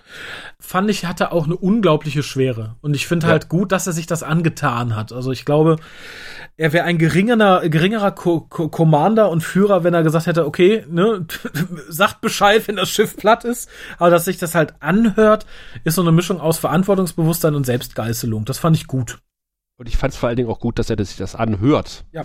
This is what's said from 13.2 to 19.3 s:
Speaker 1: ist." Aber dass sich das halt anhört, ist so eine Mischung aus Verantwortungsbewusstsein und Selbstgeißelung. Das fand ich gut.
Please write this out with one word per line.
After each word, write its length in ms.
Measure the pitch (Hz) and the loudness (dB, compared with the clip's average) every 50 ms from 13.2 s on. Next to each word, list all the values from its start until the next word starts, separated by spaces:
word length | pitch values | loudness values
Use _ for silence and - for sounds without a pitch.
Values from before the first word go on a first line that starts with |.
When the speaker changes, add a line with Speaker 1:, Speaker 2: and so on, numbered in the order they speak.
| - 202 233 233 - | 2 2 2 2 2
Speaker 1:
ist." 240 | 233 240 - - - - - - - - - | -2 -6 -6 -8 -14 -18 -20 -18 -16 -4 0
Aber 120 | 170 175 | 4 4
dass 140 | 175 170 170 | 4 4 2
sich 140 | - 196 - | 0 -4 -4
das 160 | 180 165 - | -4 -2 0
halt 200 | 175 151 - - _ | 0 0 0 -2 _
anhört, 640 | - 151 180 214 233 220 - 220 220 214 214 214 - - - - - - - - - | -4 0 2 2 2 2 2 4 4 4 4 2 0 -6 -18 -18 -18 -16 -14 -6 -4
ist 120 | 165 160 | -2 0
so 60 | 190 180 | 2 4
eine 100 | 170 160 | 4 4
Mischung 280 | 165 175 - 196 160 | 4 4 2 -2 -2
aus 180 | 135 160 160 - | 0 -2 0 0
Verantwortungsbewusstsein 960 | - 113 135 175 190 202 196 190 190 165 - - 160 160 170 - - 160 147 | -2 0 0 0 2 2 2 0 0 -2 -2 -2 0 0 0 0 0 0 0
und 100 | 143 135 | 0 0
Selbstgeißelung. 760 | 123 123 123 - - - - 110 113 117 - - 117 110 110 107 | 0 -2 -2 -4 -6 -8 -6 -4 -4 -4 -4 -4 -4 -4 -4 -4
Das 140 | 131 135 - | -6 -4 -2
fand 180 | - 165 160 | 2 2 2
ich 100 | 156 - | 2 0
gut. 320 | - - 131 120 113 - - _ _ | -2 -6 -4 -4 -6 -10 -16 _ _